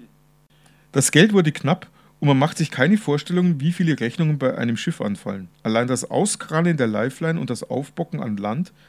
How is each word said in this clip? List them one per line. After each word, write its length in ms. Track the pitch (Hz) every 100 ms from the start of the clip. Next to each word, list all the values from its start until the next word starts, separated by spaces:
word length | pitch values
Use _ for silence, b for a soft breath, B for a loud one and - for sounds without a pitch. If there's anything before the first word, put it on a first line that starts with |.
| 117 _ _ _ _ b b b b
Das 180 | 139 -
Geld 220 | 147 214
wurde 180 | 196 156
knapp 380 | - 127 185 - b b b
und 80 | 143
man 100 | 135
macht 180 | 156 -
sich 140 | 151
keine 260 | - 147 208
Vorstellung, 640 | 151 143 - 180 180 147
wie 120 | 156
viele 260 | 170 170 135
Rechnungen 400 | 117 - 156 147
bei 180 | 131 -
einem 220 | 120 113
Schiff 220 | - -
anfallen. 480 | 104 98 104 98 90 _
Allein 260 | 110 113 123
das 200 | 123 123
Auskranen 680 | 127 208 - - 156 175 156
der 100 | 117
Lifeline 520 | 107 123 - 165 165
und 120 | 123
das 180 | 117 -
Aufbocken 520 | 123 147 - 170 -
an 160 | 120 101
Land 360 | 104 131 180 b